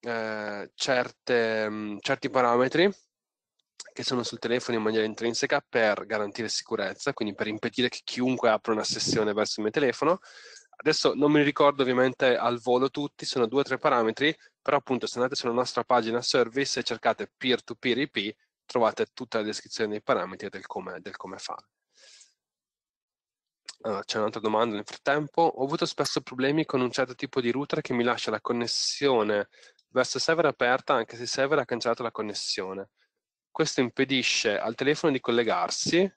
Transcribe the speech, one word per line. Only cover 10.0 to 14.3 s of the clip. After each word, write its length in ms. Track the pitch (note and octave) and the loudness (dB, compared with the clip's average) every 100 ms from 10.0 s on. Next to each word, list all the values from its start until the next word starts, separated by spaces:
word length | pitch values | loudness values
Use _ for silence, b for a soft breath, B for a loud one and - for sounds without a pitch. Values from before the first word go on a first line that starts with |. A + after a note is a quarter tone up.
| D3 F#3 B B B B B _ | 2 0 B B B B B _
Adesso 360 | C#3+ D3+ D3 | 0 2 2
non 180 | A2 D3 | 4 4
mi 120 | D3+ | 6
ricordo 400 | C#3+ C#3+ C#3+ C#3 | 4 6 4 4
ovviamente 560 | B2+ B2 C3 B2 C3+ B2 | 2 4 2 4 2 4
al 200 | A#2 A#2+ | 2 -2
volo 300 | A#2 B2 C3+ | 2 2 2
tutti, 380 | - C#3+ - - | -2 -6 -8 -6
sono 200 | C3+ A2+ | 0 2
due 140 | C3 | 2
o 40 | |
tre 120 | C#3 C3 | 0 0
parametri, 580 | D#3 B2+ A2+ A2+ C#3+ | 2 4 2 2 0